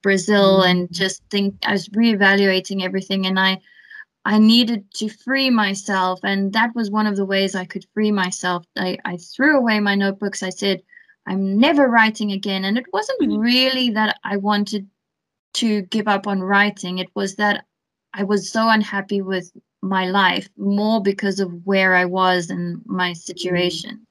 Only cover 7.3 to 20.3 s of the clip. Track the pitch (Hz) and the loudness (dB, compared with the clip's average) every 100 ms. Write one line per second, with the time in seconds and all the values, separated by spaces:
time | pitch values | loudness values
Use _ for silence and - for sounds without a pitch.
7.3 | 196 196 196 185 190 - - 214 202 185 | 0 0 -2 -8 -12 -10 -2 0 0 -2
8.3 | - 180 175 170 - 185 185 - 175 - | -4 -4 -4 -6 -6 -6 -6 -8 -10 -12
9.3 | - 285 285 233 214 202 202 196 196 202 | -2 2 2 2 2 2 2 0 -2 -6
10.3 | 196 185 180 202 185 _ - _ _ - | -6 -8 -4 -2 -2 _ -20 _ _ -8
11.3 | 190 196 196 277 294 262 233 220 220 208 | -4 0 2 4 4 4 4 2 0 -4
12.3 | 196 202 190 190 226 254 392 427 523 269 | -4 -4 -4 -2 -2 -2 -6 -4 -2 -2
13.3 | 208 226 247 262 262 247 214 202 - - | 0 2 2 2 0 -2 0 -2 -2 -6
14.3 | 202 196 208 208 208 196 _ _ _ _ | -4 0 0 -2 -6 -10 _ _ _ _
15.3 | _ _ - 233 208 185 220 208 196 196 | _ _ -4 0 0 -2 -2 0 0 0
16.3 | 196 185 202 208 202 180 185 185 - 196 | -4 0 2 2 -2 -8 -6 -6 -6 -6
17.3 | 196 208 - - _ _ _ _ 196 196 | -2 0 -2 -6 _ _ _ _ -8 0
18.3 | 208 - 226 226 220 208 196 196 202 190 | 0 0 -2 2 2 0 -6 -4 -6 -4
19.3 | 185 180 - _ _ 190 190 185 196 185 | -6 -6 -20 _ _ -4 -2 0 2 2